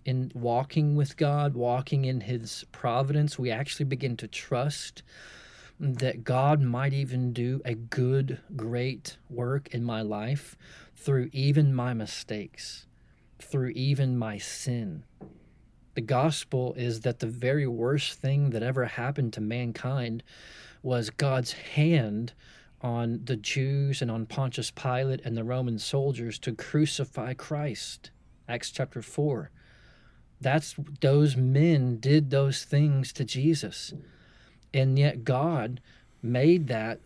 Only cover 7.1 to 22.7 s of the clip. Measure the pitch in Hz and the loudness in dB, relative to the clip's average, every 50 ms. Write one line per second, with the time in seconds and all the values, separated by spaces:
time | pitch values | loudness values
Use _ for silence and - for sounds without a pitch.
7.1 | 127 127 127 123 113 120 120 127 131 139 - 123 113 113 117 113 - 135 123 127 | -2 -2 -2 -2 -2 -2 -2 -2 -2 -2 -4 -4 -6 -6 -6 -6 -2 0 2 2
8.1 | 135 135 135 131 131 - - - 190 135 - 113 123 123 127 135 127 - - - | 2 2 2 0 -4 -8 -10 -10 -8 -6 -4 -4 -2 -2 -2 -2 -4 -6 -10 -14
9.1 | - - _ - 127 120 123 123 135 143 139 - - 120 120 120 113 110 110 104 | -16 -16 _ -12 -8 -4 -4 -2 -2 -4 -4 -4 -6 -4 -4 -2 -2 -4 -4 -4
10.1 | 107 104 107 123 143 143 - - - - - - - - - - _ - - 143 | -4 -4 -2 -2 -2 -4 -4 -8 -20 -20 -20 -20 -20 -20 -20 -20 _ -6 -2 0
11.1 | 139 127 123 - - 135 135 143 139 156 151 139 131 123 123 123 120 113 107 - | 2 2 0 -2 -2 0 2 4 6 6 6 4 4 2 0 -2 -2 -4 -4 -6
12.1 | - - - - 110 104 92 - - - - - - - - - _ _ _ _ | -8 -10 -10 -8 -8 -8 -8 -10 -14 -16 -16 -14 -16 -16 -20 -20 _ _ _ _
13.1 | _ _ _ _ _ - - - - 135 127 123 107 123 131 139 143 131 135 127 | _ _ _ _ _ -20 -10 -6 -4 -2 -2 -2 -2 0 0 2 2 2 2 2
14.1 | 123 120 113 110 104 98 - - - - - 127 123 117 110 95 80 76 - - | 0 0 -2 -4 -6 -8 -10 -10 -10 -6 -4 -4 -2 -2 -4 -6 -8 -10 -12 -16
15.1 | _ - - - - - - - - - - - _ _ _ _ - 117 113 107 | _ -20 -20 -20 -20 -20 -20 -20 -20 -20 -20 -20 _ _ _ _ -10 -6 -2 0
16.1 | 123 127 143 160 151 - - - - 127 127 123 - - 120 120 113 110 107 123 | 2 2 2 2 0 -2 -4 -4 -2 -2 -2 -2 -4 -4 -4 -4 -2 -2 -2 -4
17.1 | 117 - 123 113 120 120 123 127 139 151 139 123 120 113 117 127 147 143 - - | -2 -2 -4 -6 -4 -2 0 0 2 2 0 0 -2 0 0 0 0 0 -2 -4
18.1 | - - - 135 139 143 143 135 117 107 113 127 127 131 120 110 - 123 120 135 | -6 -4 -2 0 2 2 2 2 2 0 0 0 0 0 -2 -2 -2 -4 -4 -2
19.1 | 143 147 127 113 - 110 107 107 117 123 123 117 110 - - 127 139 135 120 113 | -2 -2 -2 -2 -2 -4 -4 -4 -2 -2 -4 -4 -4 -4 -4 -4 -2 -2 -2 -4
20.1 | 113 117 - - - - - - - - - - - - - 131 127 120 110 113 | -4 -6 -8 -12 -20 -20 -20 -20 -20 -20 -20 -20 -16 -8 -4 -2 -2 0 -2 -2
21.1 | - - 143 139 131 131 123 - - - - - - 151 151 165 170 143 113 104 | -2 0 2 2 2 2 0 -2 -6 -10 -12 -4 2 2 4 6 6 4 4 2
22.1 | 104 110 120 117 - _ - - - - - - | 0 -4 -4 -6 -8 _ -20 -20 -20 -20 -20 -20